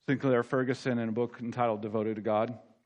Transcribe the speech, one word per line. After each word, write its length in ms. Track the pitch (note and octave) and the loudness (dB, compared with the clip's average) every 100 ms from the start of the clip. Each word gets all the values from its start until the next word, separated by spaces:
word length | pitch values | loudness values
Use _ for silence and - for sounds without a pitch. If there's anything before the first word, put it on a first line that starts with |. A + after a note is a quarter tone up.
| - | 0
Sinclair 360 | C3+ C#3 B2 | 0 4 4
Ferguson, 560 | A#2+ C3+ B2+ B2+ C3 A#2+ | 4 0 0 -2 -2 -2
in 100 | A2+ | 0
a 20 | |
book 260 | A2 A#2+ - | 0 -2 -4
entitled 420 | A#2+ A#2+ A#2+ G#2+ | -6 0 0 0
Devoted 360 | G#2+ A2 G#2+ A2 | -2 -2 -2 -2
to 40 | |
God 380 | G#2+ G#2+ A#2 A#2 - _ | 0 0 0 -4 -16 _